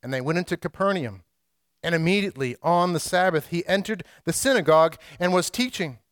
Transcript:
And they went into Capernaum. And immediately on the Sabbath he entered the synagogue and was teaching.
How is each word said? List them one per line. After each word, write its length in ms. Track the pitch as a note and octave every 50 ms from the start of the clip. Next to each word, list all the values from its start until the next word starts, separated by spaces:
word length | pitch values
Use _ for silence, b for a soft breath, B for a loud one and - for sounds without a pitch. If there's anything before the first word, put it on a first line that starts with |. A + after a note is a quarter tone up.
And 100 | - C3
they 100 | C3+ C3
went 180 | B2+ C#3+ D#3+ E3+
into 180 | F3+ - F3+ E3
Capernaum. 640 | - F3 _ - F#3+ G3 G3 F#3 C#3 A#2 G2+ F#2+ _ _ _ _ _ _ _ _ _ _ _ _ -
And 100 | D#3+ E3+
immediately 640 | E3 D#3+ E3+ F#3+ G#3 G3 G3 - C3 C3+ B2 A#2+ - -
on 300 | D#3 F3 F3 F3 F3+ F3
the 60 | D#3
Sabbath 480 | - - - F3+ F3+ F#3 E3+ D#3 - -
he 180 | - F3 E3+ -
entered 360 | F3+ G3 F#3+ - A3 F3+ - b b b b
the 100 | - E3
synagogue 640 | - - C4+ C4+ A#3 D#3+ D#3 D#3 D#3 D#3+ E3 - - B B B B
and 120 | F3 F3+
was 200 | F#3 F3+ E3+ -
teaching. 480 | - - B3 B3+ - - F#3+ D3+ B2 A2+ _ _